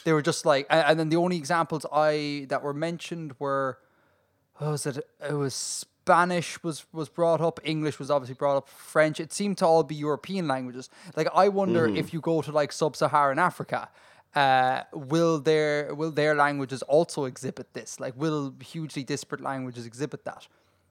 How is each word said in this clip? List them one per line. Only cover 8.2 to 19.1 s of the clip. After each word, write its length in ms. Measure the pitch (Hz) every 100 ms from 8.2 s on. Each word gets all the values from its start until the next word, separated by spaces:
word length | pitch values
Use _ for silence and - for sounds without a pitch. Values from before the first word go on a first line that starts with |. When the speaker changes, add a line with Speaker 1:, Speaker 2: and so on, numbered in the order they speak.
| 127
Speaker 1:
brought 220 | 131 143 139
up. 120 | -
French. 520 | - - 160 156 151
It 120 | 165
seemed 260 | - 202 185
to 80 | 180
all 160 | 165
be 120 | 151
European 520 | 156 147 143 - 190 165
languages. 400 | 131 127 123 127 - 185 156
Like, 120 | 165
I 140 | 156 196
wonder 380 | 196 196 175 160
Speaker 2:
Mm-hmm. 80 | -
Speaker 1:
if 160 | -
you 60 | 165
go 200 | 156 165
to, 100 | 147
like, 200 | 151 147
sub-Saharan 640 | - 156 131 151 151 143 135
Africa, 500 | 175 - - 123 101 _ - - _
uh, 480 | - 139 131 127 127 -
will 480 | 165 131 160 170 160
their, 540 | 135 156 151 147 147
will 160 | 147 160
their 220 | 151 151
languages 480 | 151 143 143 135 131
also 420 | - 143 170 -
exhibit 480 | 135 127 127 131 123
this? 240 | - 113 -
Like, 160 | 127 120
will 380 | 160 151 139 131
hugely 400 | 131 165 156 -
disparate 360 | 131